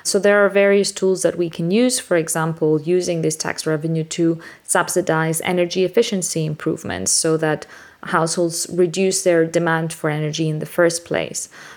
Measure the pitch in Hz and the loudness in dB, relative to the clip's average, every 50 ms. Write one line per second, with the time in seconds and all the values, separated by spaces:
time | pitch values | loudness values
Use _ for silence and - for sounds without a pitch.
0 | - - - 196 185 202 202 208 202 190 196 202 196 202 202 202 196 190 - - | -8 -2 -2 2 4 4 4 6 4 4 4 4 4 6 6 4 2 0 -2 -2
1 | 190 190 190 180 - 165 165 175 175 165 165 - 165 170 190 226 247 254 247 - | 0 0 0 2 0 0 0 0 -4 -4 -4 -4 -2 0 2 2 2 2 0 -2
2 | - - 180 170 160 160 - 165 160 165 160 165 160 156 156 156 147 160 180 185 | -2 0 0 0 0 0 -2 -2 -2 -2 -2 0 2 2 2 2 2 0 0 0
3 | 175 180 175 165 160 156 156 - - 170 - - - 160 156 151 151 160 165 160 | 0 0 -2 0 0 -2 -2 -2 -4 -6 -6 -4 -4 -2 -2 -2 -2 -2 -2 -2
4 | 160 160 - - 170 165 165 160 - - - - _ - - 185 175 - - 185 | -2 -4 -2 0 0 0 0 -2 -6 -14 -20 -20 _ -2 0 0 0 2 0 -2
5 | 175 - 160 160 160 160 165 165 - - 180 180 175 175 - 185 185 180 180 233 | 0 2 0 0 0 0 -2 -2 -2 -2 0 0 0 0 0 0 -2 2 2 2
6 | 233 - 208 185 170 - - 165 156 156 151 - - 160 - - - - 90 90 | 2 2 0 -4 -4 -4 -4 -4 -4 -4 -4 -4 -4 -4 -4 -4 -6 -8 -6 -4
7 | 95 - - - - 160 160 156 160 156 151 151 - - - - - - - _ | -2 -2 -2 0 2 0 0 2 2 0 -2 -2 -4 -12 -20 -20 -20 -20 -20 _
8 | - - - 170 160 165 165 - 175 165 160 - - - 170 175 180 170 160 190 | -8 -2 0 0 2 2 0 0 -2 -2 -2 -4 -6 -4 0 2 2 2 2 0
9 | 190 190 185 - - 180 175 165 165 165 165 170 170 170 160 160 165 165 160 - | 0 0 0 2 2 2 4 4 2 2 2 0 0 2 0 0 -2 -4 -6 -4
10 | - 156 151 151 151 151 147 156 160 156 156 151 151 - - - 175 170 165 - | -4 -2 -2 -2 -2 -4 -2 -2 -2 -2 -2 -4 -6 -4 0 2 2 2 2 -2
11 | - - - - 80 - - - - - - - - - - | -6 -4 -4 -4 -4 -4 -8 -10 -12 -12 -16 -20 -20 -20 -20